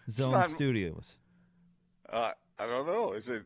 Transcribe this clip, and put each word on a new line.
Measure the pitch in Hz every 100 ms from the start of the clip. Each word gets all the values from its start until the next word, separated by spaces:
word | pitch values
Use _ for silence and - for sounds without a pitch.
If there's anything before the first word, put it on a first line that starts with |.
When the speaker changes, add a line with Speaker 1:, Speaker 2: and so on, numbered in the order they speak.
| -
Speaker 1:
It's | 110
Speaker 2:
Zone | 131
Speaker 1:
not | 190 180
Speaker 2:
Studios. | 156 139 117 90 80 - - _ _ _ _ _ _ _ _ -
Speaker 1:
Uh, | 113 113 - _ -
I | 110
don't | 123 151
know. | 208 214
Is | 101 113
it, | 113